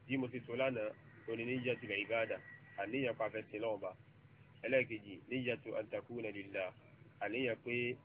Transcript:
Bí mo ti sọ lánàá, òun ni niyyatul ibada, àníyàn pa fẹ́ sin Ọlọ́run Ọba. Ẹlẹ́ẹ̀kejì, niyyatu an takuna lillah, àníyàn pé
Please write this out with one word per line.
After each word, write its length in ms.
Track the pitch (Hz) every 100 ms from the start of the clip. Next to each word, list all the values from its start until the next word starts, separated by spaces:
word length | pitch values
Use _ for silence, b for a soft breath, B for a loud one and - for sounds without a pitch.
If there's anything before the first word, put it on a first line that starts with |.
Bí 160 | - 135
mo 100 | 123
ti 120 | 123
sọ 140 | 117 117
lánàá, 360 | 135 120 107 - - -
òun 140 | - 113
ni 60 | 117
niyyatul 460 | 131 123 120 113
ibada, 460 | 101 101 113 110 95 - - - -
àníyàn 400 | 101 131 127 110
pa 80 | 107
fẹ́ 160 | 107
sin 160 | 107 107
Ọlọ́run 120 | 113 104
Ọba. 160 | 92 90 - - - - - -
Ẹlẹ́ẹ̀kejì, 520 | 113 131 123 110 104 92 -
niyyatu 500 | 127 120 117 113 110
an 100 | 110
takuna 420 | 104 - 120 110
lillah, 400 | 101 98 98 92 - - - - -
àníyàn 380 | 104 117 127 110
pé 400 | 123 120 120 127